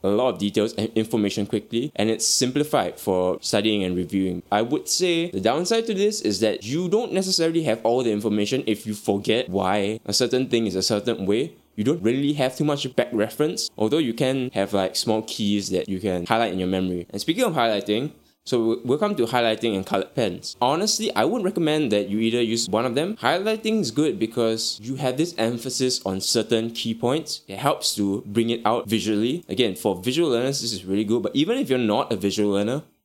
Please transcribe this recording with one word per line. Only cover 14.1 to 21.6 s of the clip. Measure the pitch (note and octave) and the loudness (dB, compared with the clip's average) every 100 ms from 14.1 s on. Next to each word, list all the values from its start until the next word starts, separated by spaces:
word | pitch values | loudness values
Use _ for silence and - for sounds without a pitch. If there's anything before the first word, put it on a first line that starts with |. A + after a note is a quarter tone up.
can | A#2 C3 C3+ B2+ | 0 0 0 -2
have, | - G2 | -2 0
like, | G2+ F#2 - | 0 0 -2
small | - A2 | 0 0
keys | A2 - G2+ G2+ F#2+ | 0 -2 0 0 0
that | F#2 E2 | -2 -2
you | F#2 | -2
can | G2+ F2+ F2 | -2 -2 0
highlight | A2+ A2+ | 0 0
in | F#2 | 0
your | F#2 | 0
memory. | F#2+ F#2 F2+ F2 | 0 0 -2 -6
And | G2+ | -8
speaking | - F3+ | -2 0
of | A#3+ | 2
highlighting, | D#3+ A#2 G#2 G2+ G#2+ D3 - _ _ | 2 2 0 0 -2 -2 -10 _ _
so | - A#2+ A2+ | -2 0 2
we-, | A#2 | 0
we'll | A#2+ D3 | 0 0
come | G#3 F#3+ | 0 0
to | A2+ | 0
highlighting | B2 A#2 A2 A#2 G2 | 2 2 2 0 -2
and | F#2 | -2
colored | G#2 - | -2 -2
pens. | - G#2+ F2 - - | -2 -2 -2 -12 -2
Honestly, | A#2+ D#3 G#3 - A3 | 0 2 0 0 -2
I | - | 0
would | F3 A#3 | 0 2
recommend | F3+ - | -2 0